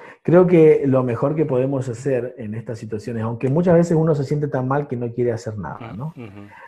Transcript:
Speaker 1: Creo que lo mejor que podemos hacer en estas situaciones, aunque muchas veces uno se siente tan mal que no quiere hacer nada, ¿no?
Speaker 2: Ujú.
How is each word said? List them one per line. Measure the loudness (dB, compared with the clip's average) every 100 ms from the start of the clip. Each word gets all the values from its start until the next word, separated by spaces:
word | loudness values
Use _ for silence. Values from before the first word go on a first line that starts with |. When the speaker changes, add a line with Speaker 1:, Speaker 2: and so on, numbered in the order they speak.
| -20 -8
Speaker 1:
Creo | 4 4 6
que | 6 8 6 4
lo | 0
mejor | 0 -2 -2
que | -2
podemos | -2 0 -2 -2 -6
hacer | -6 -4 -4 -4 -10
en | -10
estas | -10 -10 -12
situaciones, | -10 -10 -8 -6
aunque | -6 -4 0
muchas | 2 4
veces | 4 4 2
uno | 2
se | 0
siente | -2 -4 -2
tan | -4 -2
mal | -2 -4
que |
no | -6 -6
quiere | -4 -2
hacer | -4 -8 -10
nada, | -10 -12 -14
¿no? | -12 -12 -14
Speaker 2:
Ujú. | -18 -18 -20 -20